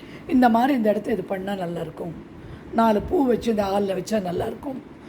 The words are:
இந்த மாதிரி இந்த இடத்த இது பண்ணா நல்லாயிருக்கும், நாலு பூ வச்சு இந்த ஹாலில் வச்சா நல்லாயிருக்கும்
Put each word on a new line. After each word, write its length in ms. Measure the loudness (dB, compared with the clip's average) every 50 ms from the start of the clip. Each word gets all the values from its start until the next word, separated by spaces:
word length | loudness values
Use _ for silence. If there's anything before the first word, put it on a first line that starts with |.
| -18 -16 -16 -12 -4 2
இந்த 200 | 4 6 6 6
மாதிரி 280 | 6 6 4 4 2
இந்த 140 | 4 4 2
இடத்த 220 | 2 2 0 -2 -2
இது 100 | -2 -2
பண்ணா 300 | -4 -6 -6 -4 -4 -4
நல்லாயிருக்கும், 600 | -4 -4 -4 -4 -6 -6 -8 -8 -10 -10 -10 -10 -12 -14 -18 -18 -18 -16 -16 -16 -16 -12 -4 0
நாலு 260 | 2 4 4 4 2
பூ 260 | 2 0 2 2 4
வச்சு 240 | 4 2 2 2 0
இந்த 120 | 0 0 2
ஹாலில் 400 | 2 2 0 0 0 -2 -4 -2
வச்சா 180 | -2 -2 -2
நல்லாயிருக்கும் 600 | -2 -2 -2 -4 -4 -4 -6 -8 -8 -8 -8 -10 -10 -14 -18 -20 -20